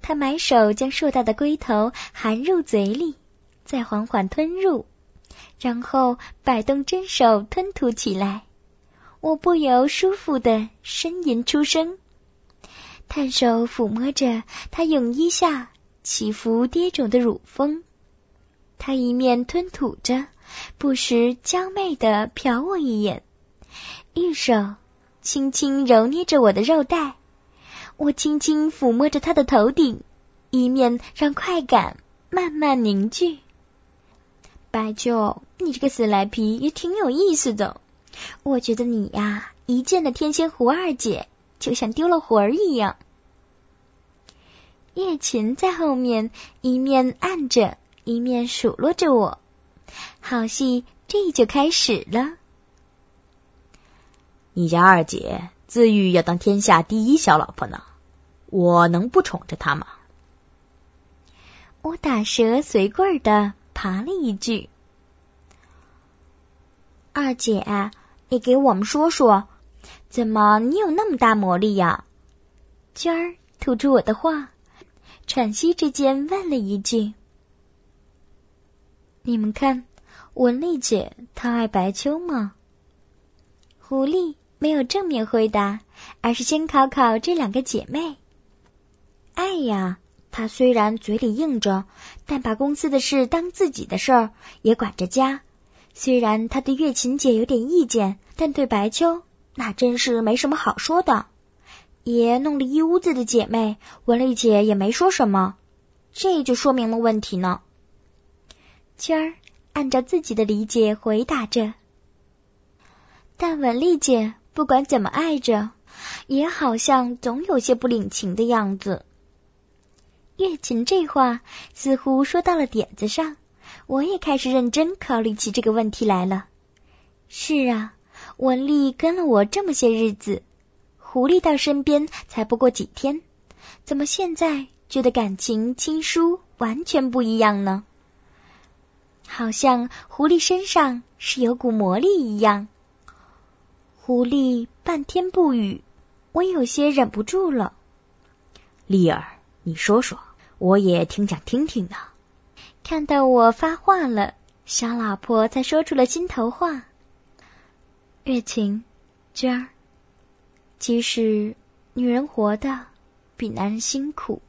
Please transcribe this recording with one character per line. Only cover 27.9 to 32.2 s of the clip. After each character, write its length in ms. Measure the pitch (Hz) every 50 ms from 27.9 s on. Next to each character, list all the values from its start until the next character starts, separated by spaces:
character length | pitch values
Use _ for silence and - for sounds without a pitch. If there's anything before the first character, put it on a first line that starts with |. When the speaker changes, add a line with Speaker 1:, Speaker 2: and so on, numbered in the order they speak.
| -
Speaker 1:
我 160 | _ 302 294 285
轻 280 | - - 302 302 302
轻 300 | - - 311 302 302 311
抚 220 | 311 - 285 254 233
摸 160 | 233 277 302
着 120 | - 294
她 120 | - 311 330
的 120 | 302 277
头 260 | - 277 240 208 233
顶， 320 | 285 - 320 262 220 - - _ _ _ _ _ _ _ _ _
一 180 | - 254 247 247
面 320 | 254 269 262 240 240 240 - - -
让 180 | - 302 294 285
快 300 | - - - 359 339 277
感 340 | 247 - 220 - - - - _ _ _ _